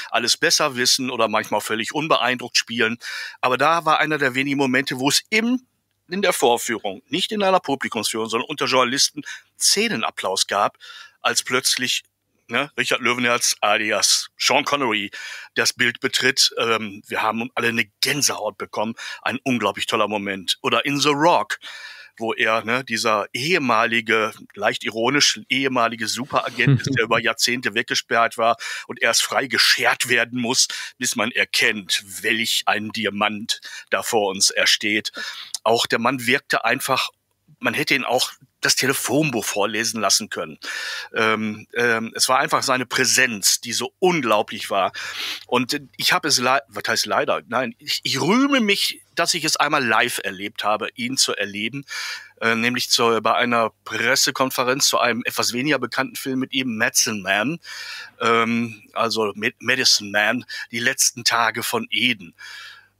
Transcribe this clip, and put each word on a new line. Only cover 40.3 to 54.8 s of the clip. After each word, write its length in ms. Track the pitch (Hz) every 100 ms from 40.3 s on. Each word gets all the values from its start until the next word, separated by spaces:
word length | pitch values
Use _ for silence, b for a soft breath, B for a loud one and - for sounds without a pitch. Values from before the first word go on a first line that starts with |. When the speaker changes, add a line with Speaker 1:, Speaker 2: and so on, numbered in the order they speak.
| - 80 71 B B B B B
Speaker 1:
Ähm, 540 | - 110 110 107 107 - 120
ähm, 380 | 120 113 113 120
es 140 | -
war 100 | 131
einfach 240 | 156 143
seine 220 | 135 127 120
Präsenz, 720 | - 127 - 127 104 - -
die 140 | 120
so 200 | 107 120 -
unglaublich 720 | 185 175 117 104 107 107 -
war. 240 | 101 92 B B B B B -
Und 340 | 123 127 147 135 -
ich 160 | 143
hab 100 | 175 156
es 140 | 131
lei-, 220 | 123 135 -
was 140 | 101 -
heißt 180 | 110 104
leider? 360 | 101 147 85 69
Nein, 280 | 123 123 -
ich, 220 | 143 -
ich 180 | - 131
rühme 400 | 139 240 277 269
mich, 400 | 208 196 - - - -
dass 180 | 170
ich 100 | 175
es 140 | 151 -
einmal 280 | 147 147 120
live 360 | 110 120 -
erlebt 400 | 98 95 101 -
habe, 240 | 104 104 107 -
ihn 220 | 120 131
zu 180 | - -
erleben, 500 | 101 101 113 139 B B B B B _
äh, 160 | 113 113
nämlich 340 | 120 123 -
zu, 300 | - 117 110
bei 120 | 110 107
einer 360 | 120 117 110 -
Pressekonferenz 1040 | - 110 117 135 - - 131 - 127 135